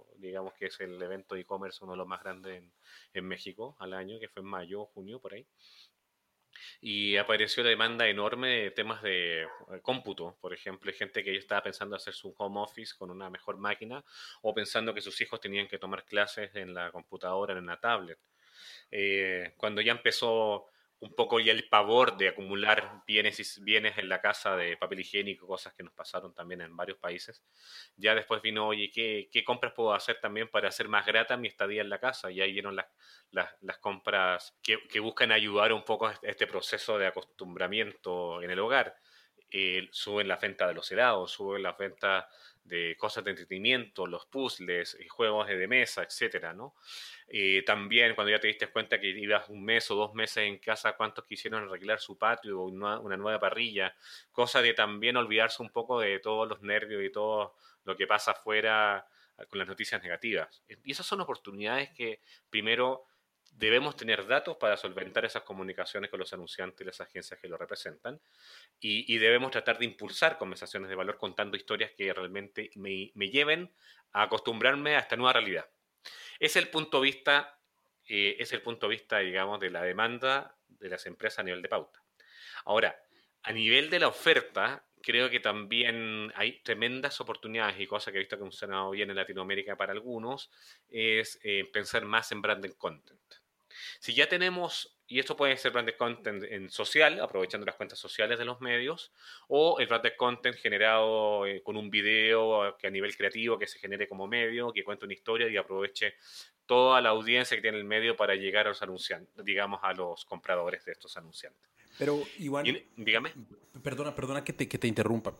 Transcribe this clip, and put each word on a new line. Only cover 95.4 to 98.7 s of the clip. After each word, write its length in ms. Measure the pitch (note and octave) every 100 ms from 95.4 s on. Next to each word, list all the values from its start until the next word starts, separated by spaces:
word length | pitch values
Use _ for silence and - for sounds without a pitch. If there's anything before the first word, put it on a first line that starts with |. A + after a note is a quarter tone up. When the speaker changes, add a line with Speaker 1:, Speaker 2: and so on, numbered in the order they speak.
| C#3+ C3
Speaker 1:
ser 160 | C3
branded 240 | A#2 A2+ -
content 460 | A#2+ A#2 A2+ G2+
en 260 | G#2 G#2 F#2+
social, 500 | - G#2+ D3+ D3+ E3+
aprovechando 460 | - G2 F#2 G#2 -
las 100 | -
cuentas 220 | G#2 G2
sociales 400 | F#2 - G#2+ A#2
de 60 |
los 160 | A#2+ B2
medios, 520 | B2+